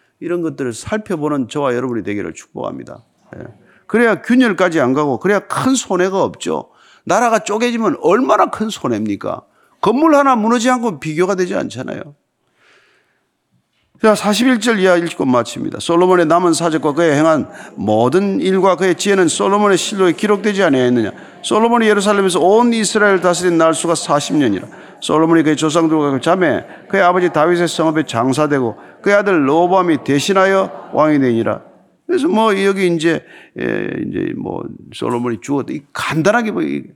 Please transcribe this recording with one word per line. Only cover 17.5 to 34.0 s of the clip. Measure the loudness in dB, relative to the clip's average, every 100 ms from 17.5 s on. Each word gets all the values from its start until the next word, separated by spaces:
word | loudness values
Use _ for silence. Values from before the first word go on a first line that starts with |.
| -10 -16
모든 | -6 0 2 2 2 0 -2
일과 | 0 2 2
그의 | 2 0
지혜는 | 0 0 2 0
솔로몬의 | 0 0 2 2 2
실록에 | -2 0 0
기록되지 | 0 0 0 0 0
아니하였느냐? | 2 2 2 2 -2 -6 -20 -14
솔로몬이 | -2 0 2 2 2
예루살렘에서 | 2 2 2 0 2
온 | 4 4 2
이스라엘을 | 0 -2 2 2 2
다스린 | 0 0 0 2
날수가 | 2 2 -2
사십 | -4 0 -2 0
년이라. | 0 0 0 -8 -20 -20 -12
솔로몬이 | -2 0 4 2
그의 | 2
조상들과 | 0 0 0 0 0 0
그 | -2
자매, | 0 0 0 -2 -6 -18 -4
그의 | 0
아버지 | 2 2 0
다윗의 | 2 2 2 -2
성읍에 | 0 0 0
장사되고 | -2 -2 0 0 0 0 -2 -6 -18 -6
그의 | 0
아들 | 2 2 2
르호보암이 | 2 2 2 2 2 0
대신하여 | 0 0 2 2 4 2 -2 -8 -6
왕이 | 0 2 2
되니라. | 2 0 0 -4 -10 _ _ _
그래서 | -4 -2 0
뭐 | 2 2 2
여기 | 0 0 0
이제, | 0 0 -2 -6 -20 -18 -8
예, | -4 -4 -6 -6